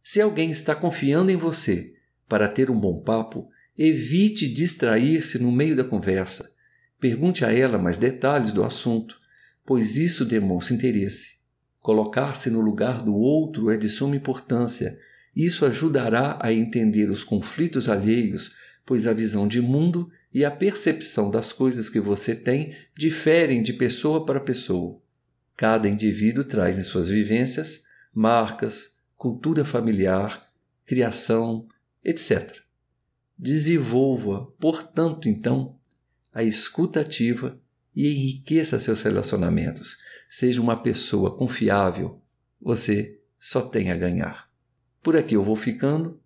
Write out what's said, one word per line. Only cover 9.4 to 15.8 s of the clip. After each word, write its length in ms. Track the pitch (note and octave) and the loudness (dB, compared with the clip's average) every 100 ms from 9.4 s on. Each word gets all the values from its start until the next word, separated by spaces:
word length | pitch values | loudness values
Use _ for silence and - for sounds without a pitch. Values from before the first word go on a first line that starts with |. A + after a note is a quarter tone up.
| _ _ - | _ _ 0
pois 300 | C3 G#2+ A#2+ | 0 2 0
isso 280 | E3+ E3 | 0 0
demonstra 520 | A#2 A2 G2 F2+ - A#2+ | 0 0 0 -2 -2 -2
interesse. 580 | B2+ G#2+ G2 - - _ _ _ _ _ | 0 0 -2 -6 -12 _ _ _ _ _
Colocar-se 720 | - G#2+ G#2+ B2+ C#3 C3 C3 | 0 2 2 -2 -2 -2 -2
no 100 | A2+ | 0
lugar 420 | G#2+ G2 A2 C3+ | 0 0 -2 -2
do 120 | A2 | -2
outro 560 | G2+ A#2+ D#3 D#3 - A2 | 2 4 2 0 -2 0
é 60 | A2 | 0
de 140 | G#2+ | 0
suma 240 | - C#3 | -2 -2
importância. 800 | C#3 C#3 B2+ - A#2+ A#2+ - G#2+ - - _ _ | -2 -4 -6 -2 0 0 -2 -6 -8 -20 _ _
Isso 320 | - E3+ E3+ C#3+ | -2 0 2 0
ajudará 720 | A2 | 2